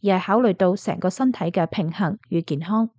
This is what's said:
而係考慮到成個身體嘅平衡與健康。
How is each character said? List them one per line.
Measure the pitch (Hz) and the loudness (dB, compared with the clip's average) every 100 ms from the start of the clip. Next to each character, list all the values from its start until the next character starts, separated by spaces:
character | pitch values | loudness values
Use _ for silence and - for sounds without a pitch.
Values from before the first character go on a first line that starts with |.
而 | 202 185 | 2 0
係 | 180 | 2
考 | 214 | 2
慮 | 247 | 2
到 | 185 185 196 | 4 2 2
成 | - 175 | -2 -2
個 | 180 | -2
身 | - 262 | 0 0
體 | 240 170 | 0 -2
嘅 | 185 165 | 0 -2
平 | - 160 | -2 -4
衡 | 165 180 202 _ | -2 -2 -4 _
與 | 170 | -4
健 | 165 147 | -2 -6
康。 | 165 220 226 | -2 0 0